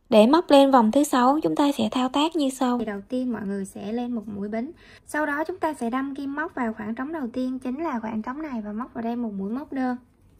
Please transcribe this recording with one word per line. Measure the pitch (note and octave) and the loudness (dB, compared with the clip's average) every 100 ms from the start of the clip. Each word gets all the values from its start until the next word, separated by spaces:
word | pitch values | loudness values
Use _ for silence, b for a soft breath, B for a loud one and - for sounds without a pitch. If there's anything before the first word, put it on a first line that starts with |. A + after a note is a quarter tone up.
| _ | _
Để | A3 A3 | 6 8
móc | D#4+ E4+ | 6 8
lên | C#4+ C#4 | 8 10
vòng | C4 A3 | 8 6
thứ | C#4 | 4
sáu, | D4+ C4 B3 D4+ | 2 4 4 4
chúng | D#4+ D#4 | 0 2
ta | C#4+ C4+ | 2 2
sẽ | G#3+ | -2
thao | C4 B3+ | 0 0
tác | C#4+ D#4 E4+ | 0 0 0
như | C4+ | -2
sau. | B3+ B3+ B3 | 0 0 0
Thì | G#3+ | -4
đầu | G3+ | -8
tiên | G3 B3+ B3+ | -6 -4 -4
mọi | A3 G3 | -4 -4
người | G3+ G3 | -6 -6
sẽ | G#3+ G3+ | -10 -8
lên | A3+ A#3+ A#3 | -6 -6 -6
một | A3+ | -8
mũi | G3+ G3+ | -10 -6
bính, | A3 C4+ - B B - | -6 -6 -12 B B -8
sau | D4+ D4+ | -4 -2
đó | C#4+ | -2
chúng | E4 F#4 | -4 -4
ta | D#4+ | -4
sẽ | D4+ A#3 | -4 -4
đâm | C4 C#4 C4+ | -4 -4 -6
kim | C#4 C#4+ | -8 -6
móc | E4+ D4 | -6 -4
vào | A3+ | -6
khoảng | A3 G#3+ A#3 | -4 -8 -8
trống | C4+ | -6
đầu | E4 A#3+ | -6 -6
tiên, | B3+ B3+ C4 | -4 -4 -4
chính | B3+ C4+ | -6 -6
là | E4 B3 | -4 -4
khoảng | A3 A3 | -4 -6
trống | G#3+ C4+ | -6 -8
này, | D#4 A#3+ | -8 -8
và | G#3 | -8
móc | G#3 C#4 | -8 -8
vào | B3 | -8
đây | A3+ A#3+ | -6 -4
một | A#3 | -6
mũi | G3+ G3 | -6 -6
móc | B3 D4+ | -6 -6
đơn. | C4+ B3+ B3 _ _ _ | -4 -4 -4 _ _ _